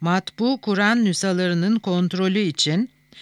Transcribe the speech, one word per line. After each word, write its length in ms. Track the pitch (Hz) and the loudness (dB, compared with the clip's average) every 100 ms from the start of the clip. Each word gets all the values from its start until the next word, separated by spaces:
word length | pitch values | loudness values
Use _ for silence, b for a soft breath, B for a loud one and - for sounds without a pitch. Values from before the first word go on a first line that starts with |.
matbu 600 | 165 185 - - 240 269 | -2 -2 -2 -4 -2 -2
Kur'an 440 | 214 196 208 240 | -2 0 2 2
nüshalarının 760 | 208 170 190 180 180 170 190 226 | 2 0 -2 0 0 0 0 0
kontrolü 600 | 196 180 180 185 190 196 | 0 0 0 0 0 0
için 520 | 190 - 151 170 254 _ _ B | -2 -2 -2 0 -2 _ _ B